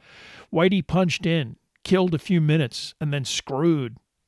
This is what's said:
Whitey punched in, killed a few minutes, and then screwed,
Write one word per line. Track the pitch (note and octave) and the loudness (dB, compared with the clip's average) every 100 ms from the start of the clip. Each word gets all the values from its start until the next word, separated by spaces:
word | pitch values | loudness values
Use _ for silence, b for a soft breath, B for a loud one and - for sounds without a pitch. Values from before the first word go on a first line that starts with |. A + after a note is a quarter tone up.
| B B B B B | B B B B B
Whitey | - F#3 G3 | 2 2 2
punched | - F3 F#3 - | 0 0 0 0
in, | E3+ E3 B2 B2 _ _ | -2 -2 -4 -10 _ _
killed | - F#3 F#3 | 0 2 2
a | E3 | -2
few | - F3+ | 0 2
minutes, | D3+ D#3 B2+ - - - | 4 2 0 -6 -14 -8
and | D3+ | -6
then | C#3+ | -4
screwed, | B2+ - - C3+ E3+ D#3 B2 A2+ _ _ | -4 -8 -6 -2 0 0 -2 -10 _ _